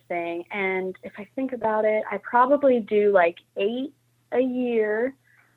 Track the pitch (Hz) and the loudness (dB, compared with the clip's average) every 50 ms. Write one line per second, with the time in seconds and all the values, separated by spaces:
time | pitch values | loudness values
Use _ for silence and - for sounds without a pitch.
0 | _ - 180 170 170 170 170 175 170 - - 208 196 190 190 185 185 185 180 - | _ -8 -8 -6 -6 -6 -8 -8 -10 -8 -6 -4 -4 -2 -2 -2 -4 -6 -8 -10
1 | - - - - 208 - _ - 269 262 262 233 233 220 214 214 214 214 214 214 | -14 -18 -16 -16 -16 -12 _ -6 -6 -6 -4 -4 -2 0 0 2 2 2 0 0
2 | 214 - 208 196 - - - 240 247 254 294 285 285 269 254 240 208 - 214 208 | -2 -4 -6 -8 -6 0 2 2 4 4 4 4 4 4 4 2 0 0 2 2
3 | 208 208 202 190 170 170 170 - - _ _ 202 196 208 233 254 269 311 - _ | 4 4 4 4 4 2 0 -4 -10 _ _ -4 -4 -2 -2 -4 -6 -8 -12 _
4 | _ _ _ _ _ _ - 240 262 262 247 254 247 240 240 226 214 208 214 220 | _ _ _ _ _ _ -2 0 0 0 0 -2 -2 0 0 0 0 0 0 -2
5 | 240 269 269 _ _ _ _ _ _ _ _ | -2 -4 -6 _ _ _ _ _ _ _ _